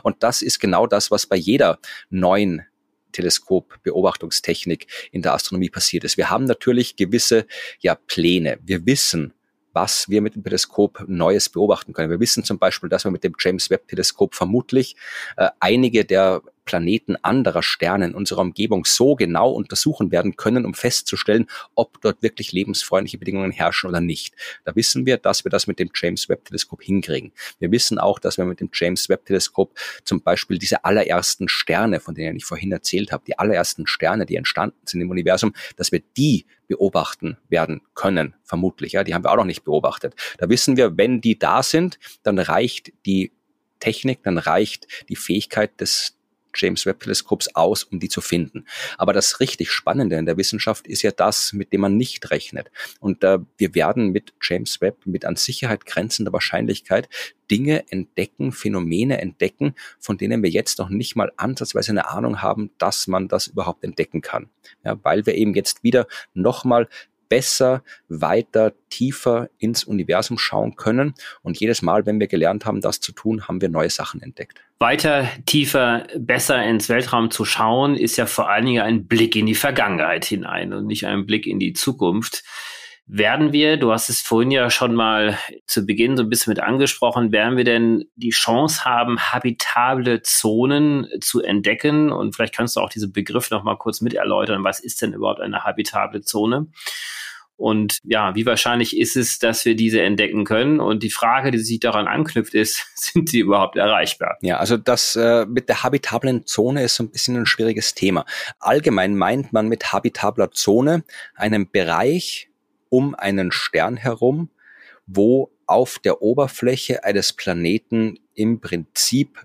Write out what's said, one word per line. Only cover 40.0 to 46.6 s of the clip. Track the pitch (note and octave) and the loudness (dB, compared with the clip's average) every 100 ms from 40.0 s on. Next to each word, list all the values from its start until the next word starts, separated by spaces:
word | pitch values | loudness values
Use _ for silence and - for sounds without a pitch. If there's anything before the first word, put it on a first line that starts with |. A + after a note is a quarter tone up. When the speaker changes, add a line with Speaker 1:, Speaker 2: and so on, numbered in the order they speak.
| C#2 - - - | -8 -10 -12 -4
Speaker 1:
Da | F2 | 0
wissen | A#2+ - B2+ | 2 4 4
wir, | A2+ E2+ | 4 4
wenn | A2 B2 | 2 2
die | A2+ G#2 | 2 2
da | - A2+ | 2 2
sind, | B2+ D#3+ F3+ - - - | 2 2 0 -4 -18 -8
dann | A2 F#2+ | -2 0
reicht | F2 E2+ C3 - - - - | 2 2 0 -2 -14 -10 -2
die | F#2+ F#2 _ _ _ _ - | 0 -2 _ _ _ _ -8
Technik, | - A2 C3 B2+ | -4 -2 -2 -2
dann | G2+ E2+ | -2 -2
reicht | D#2+ F2 G#2+ - - - - | 2 2 0 -4 -14 -18 -12
die | - | -8
Fähigkeit | - F#2+ - - G#2+ - | -4 -2 -2 -2 -2 -2
des | G#2+ - - - _ _ _ | -4 -4 -4 -10 _ _ _
James | - | -2